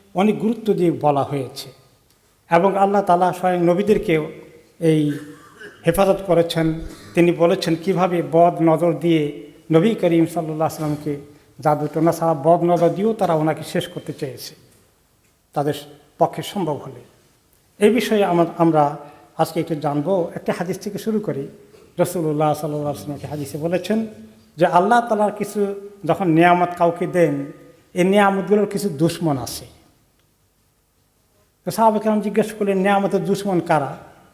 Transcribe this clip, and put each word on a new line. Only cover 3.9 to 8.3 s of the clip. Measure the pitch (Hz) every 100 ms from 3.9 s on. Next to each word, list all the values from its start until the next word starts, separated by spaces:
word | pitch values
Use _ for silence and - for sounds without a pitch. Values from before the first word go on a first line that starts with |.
| 208 - 156 156 - - - _ -
এই | 165 156 147 139 - - - - - - 165
হেফাজত | 180 190 190 180
করেছেন। | 165 165 165 160 160 - - -
তিনি | 175 175
বলেছেন | 156 170 185 175 160
কিভাবে | 190 175 180 175 143